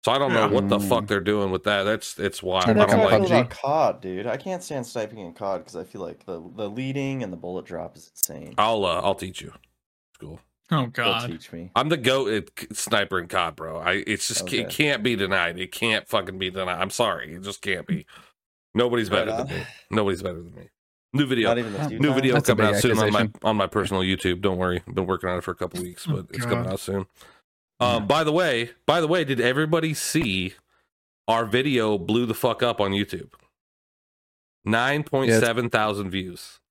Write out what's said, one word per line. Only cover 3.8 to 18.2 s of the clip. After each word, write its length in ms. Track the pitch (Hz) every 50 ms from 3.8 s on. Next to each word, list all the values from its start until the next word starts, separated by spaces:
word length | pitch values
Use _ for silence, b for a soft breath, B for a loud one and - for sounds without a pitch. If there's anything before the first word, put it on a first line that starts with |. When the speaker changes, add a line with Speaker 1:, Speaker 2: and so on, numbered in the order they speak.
| 147 110 90 -
Speaker 4:
dude. 260 | - 95 92 92 104
I 100 | 120 113 135
can't 240 | - 190 185 180 180
stand 240 | - 156 135 120
sniping 320 | - - 120 107 104 113 110
in 160 | 98 85 85
cod 280 | - 107 98 98 87 87
'cause 100 | - -
I 80 | 87 80
feel 160 | - - 104
like 240 | 92 82 80 - _
the, 180 | - 92 82 82 87 -
the 140 | 101 107 101
leading 520 | 104 120 131 135 131 143 135 135 135 131 120
and 80 | 98
the 60 | 90
bullet 300 | 85 80 87 90 92 -
drop 300 | - 90 82 82 82 - 78
is 120 | - - _
insane. 380 | - - - 82 73 76 76 -
Speaker 1:
I'll, 300 | - 104 110 117 110 98
uh, 140 | 90 82 87 90
I'll 120 | 98 95
teach 280 | - - 95 90 - 76
you. 60 | 76
It's 680 | - - _ _ _ _ _ _ _ _ _ _ _ _
cool. 220 | - 151 - - _ _ _ _ _ _
Speaker 2:
Oh, 80 | 170 151
Speaker 4:
You'll 60 | 127
Speaker 2:
God. 420 | 120 - - 120 117 117 117 120 123
Speaker 4:
teach 220 | 85 80 - - -
me. 180 | 85 85 90 _
Speaker 1:
I'm 140 | 113 131 151
the 80 | 165 156
goat 340 | 117 123 131 135 135 104 110
at 160 | 107 90 - _ -
c-, 80 | - - 107
sniper 460 | - - - 113 107 101 90 95 92
in 100 | 85 85
cod, 280 | - 92 87 82 78
bro. 220 | - 80 80 80 82
I, 240 | 80 87 92 101 -
it's 220 | - 107 98 - -
just, 120 | 117 - -
it 20 |
Speaker 4:
Okay. 180 | 175 - - 120
Speaker 1:
can't 380 | - - - 151 147 143 120 104
be 140 | 127 120
denied. 420 | 101 98 92 98 95 87 85 85 87
It 120 | 92 90
can't 380 | - - - 117 110 104 - -
fucking 300 | - 107 95 - 92 92
be 100 | 95 92
denied. 300 | 90 95 92 90 90 85
I'm 100 | 92 98
sorry. 440 | - - 120 107 90 78 60 73 78
It 80 | 90 95
just 180 | 101 98 -
can't 260 | - 104 95 87 76
be. 200 | - 87 82 - b b b